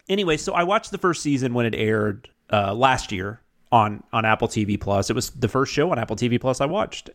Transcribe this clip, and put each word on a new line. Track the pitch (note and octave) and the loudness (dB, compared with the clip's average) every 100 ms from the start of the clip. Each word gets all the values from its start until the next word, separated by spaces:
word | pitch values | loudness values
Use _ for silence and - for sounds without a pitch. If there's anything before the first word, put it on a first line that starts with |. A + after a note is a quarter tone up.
| - | -4
anyway, | G3 F3+ D#3 | 0 0 0
so | - | 0
I | F3 | 0
watched | F3 G#3+ - | 0 0 -2
the | G3 | -2
first | F#3 E3 | 0 0
season | D3+ C#3 B2+ | 0 0 0
when | A#2+ A#2 | 0 0
it | |
aired, | A2+ A2 A2 G#2+ G2+ - _ _ | 0 0 2 0 -4 -12 _ _
uh, | G#2+ G2 | 0 0
last | G#2+ C3 B2+ - | 2 2 2 -2
year | G2 G2 G#2+ _ _ _ | -8 -8 -10 _ _ _
on, | A#2+ G#2+ G#2 - | 4 4 -2 -4
on | A#2 A2 | -2 2
Apple | A2 A2+ | 2 0
T | - G2+ | 0 -2
V | G2+ | -2
Plus. | G2 G2 G2 | 0 0 0
It | |
was | A#2 - | -2 -4
the | - A#2+ | -2 0
first | C3 C3+ | 0 0
show | - D#3+ | 0 0
on | C#3 | 0
Apple | A2+ A2 | -2 -2
T | B2 | 0
V | A#2+ | 0
Plus | B2+ B2+ | 0 0
I | C#3 | -2
watched, | F#3+ - - - | -2 -4 -8 -14